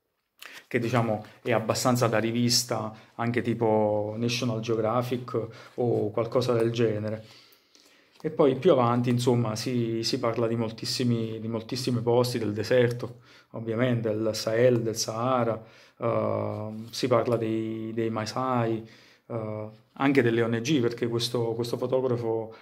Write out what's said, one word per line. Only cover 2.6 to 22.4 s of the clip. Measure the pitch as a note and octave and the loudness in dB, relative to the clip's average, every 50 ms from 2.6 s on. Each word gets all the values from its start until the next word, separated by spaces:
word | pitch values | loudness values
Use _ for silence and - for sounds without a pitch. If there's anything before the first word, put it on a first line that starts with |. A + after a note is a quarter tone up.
| - - A#2+ A2 A2 A2 A2 - - _ _ | 0 -2 -4 -4 -4 -8 -10 -14 -20 _ _
anche | - A#2 A#2 A#2+ A#2+ | -4 -4 -2 -2 0
tipo | G#2+ A#2+ A2 - A#2 A2 G#2+ G#2+ G#2+ G#2 G#2 G#2 G#2 G#2+ G#2+ | 0 -2 -2 0 2 2 4 4 2 2 0 0 -2 -4 -4
National | A2+ A#2+ A#2+ A#2+ - C3 B2 A2 A2 | -4 -2 -2 -2 -2 -2 -2 -4 -4
Geographic | G#2+ A#2+ A2+ A2 G#2+ G#2+ A2+ B2+ B2 B2 C3+ B2 B2 - - A#2 G#2+ - - - - - - | -2 -2 -2 0 0 0 0 0 0 -2 -4 -6 -6 -6 -6 -6 -6 -6 -12 -18 -20 -14 -6
o | - B2 A#2+ A2+ A2 G#2+ G#2 | -2 -2 0 0 0 -2 -2
qualcosa | - A#2+ A2+ A2+ - C3 A#2+ B2+ A#2+ | -2 -2 -4 0 0 0 2 2 2
del | A2+ A2+ A2+ | 2 0 0
genere. | A#2 B2 A#2+ A2 G#2+ G#2 G#2 G#2+ G#2+ G#2+ - - - - - _ - _ _ _ _ _ _ _ _ _ _ _ _ _ | 2 0 0 0 0 -2 -4 -6 -6 -8 -10 -18 -20 -20 -20 _ -20 _ _ _ _ _ _ _ _ _ _ _ _ _
E | - D#3 | -8 -6
poi | D#3+ - D#3 C3+ C3 | 2 4 6 6 6
più | C3+ B2 F3+ | 4 6 6
avanti, | D3+ C3 A#2+ A#2+ A#2+ B2 A#2+ B2+ | 6 6 6 4 4 4 4 2
insomma, | B2 A#2+ - C3+ B2 A#2+ A#2 A2 G#2+ | 2 2 4 4 4 4 2 0 -2
si, | G#2+ - C3+ B2+ A#2+ A#2 A2+ A2+ A2+ A2+ | -4 -4 -2 0 0 0 0 -2 -2 -2
si | - - C3 | -2 -2 0
parla | A#2+ A#2 A2+ B2 A#2 | 0 0 0 2 0
di | A2+ A#2 | 0 0
moltissimi, | A#2 A#2 A2 - - - A#2+ - - B2+ A#2+ A#2+ A2+ A2+ A2+ A2 A2 | 0 -2 -4 -4 -8 -8 -6 -2 0 2 2 2 0 -2 -4 -6 -8
di | A2 | -6
moltissimi | A2+ A2+ A2 G#2+ - C3+ B2 - C3 B2 A2+ | -4 -6 -6 -4 -6 -6 -4 -2 -2 -2 0
posti, | G#2 A#2+ A#2 B2 B2 B2 B2+ | 2 4 4 4 4 2 0
del | A#2+ A2 G#2 | -2 -2 -2
deserto, | G2+ A2 G#2+ - B2+ B2+ A#2+ A2+ A#2+ - B2 A#2+ - - - - - - - _ | -2 -4 0 2 4 4 4 4 0 -4 -8 -10 -12 -18 -20 -20 -20 -20 -20 _
ovviamente, | - A#2+ A2+ A2+ A2 A2 B2+ B2+ A#2+ A2+ G#2 A2 | -12 -10 -6 -4 -2 0 2 2 2 0 0 -2
del | G#2+ A2 A2+ G#2+ G#2 | -2 0 -2 -2 -2
Sahel, | - - A#2 A2 A2+ B2 B2+ B2 A2+ | -2 -2 0 2 4 4 6 4 4
del | A#2+ A2+ G#2+ | 0 -2 -4
Sahara, | - - - A2 A2+ A#2+ C3 C3 B2 A#2 A2+ A2 A2 A2+ - - - - - _ | -4 -6 -6 -4 -4 -2 0 0 2 0 0 -2 -4 -8 -16 -20 -20 -20 -20 _
eh, | _ A#2+ A#2 A2+ A2 A2 G#2+ G#2 G#2 G#2+ G#2+ G#2 G#2 G#2+ G#2+ A2 A2 A2+ A#2 | _ -4 -2 0 0 -2 -2 -2 -2 -4 -4 -6 -6 -8 -8 -10 -12 -14 -12
si | - - - | -6 -4 0
parla | B2+ B2 A2+ A2 A#2+ A#2+ | 2 2 2 4 2 0
dei, | A2+ A2+ A2 A2 A2+ A2 A2 A2+ A2+ A2 A2 A2+ | 0 0 -2 -2 -2 -4 -4 -6 -6 -8 -6 -4
dei | A#2 A2+ A2+ | -2 -2 -2
Maasai, | A2 A2 A2 G#2+ - B2+ C3 C3 B2+ A#2+ A#2 A2+ A2+ A2 A2 - - - - - - _ _ | -2 -4 -6 -4 -4 -4 -2 0 0 0 2 0 -2 -4 -6 -12 -20 -20 -20 -20 -20 _ _
eh, | - A#2+ A2+ G#2+ G#2+ G#2+ G#2+ G#2+ G#2+ G#2+ - _ _ _ | -10 -8 -8 -6 -6 -8 -8 -10 -12 -14 -20 _ _ _
anche | - C3+ C#3 C#3 C3 | 0 2 4 4 6
delle | A#2+ A#2 A2+ A#2 | 4 4 4 2
O | A#2 | 2
N | A#2 A#2 A2+ | 2 0 -2
G, | A2+ C3 D#3+ C3+ | 0 0 0 2
perché | A#2 A#2 A#2 - B2 | 2 0 0 -2 -4
questo, | A#2 A2+ A2+ A#2 - - B2 A#2 A2+ A2+ | -2 -2 -2 -2 -2 -2 -2 -2 -2 -2
questo | A#2 A#2 - - | -4 -2 -4 -2
fotografo | A#2+ B2 B2 C3 C3 B2+ C3 A#2+ A#2 A#2 A2+ A2+ A2+ | -4 -2 0 0 0 0 0 -2 -2 -2 -2 -2 -4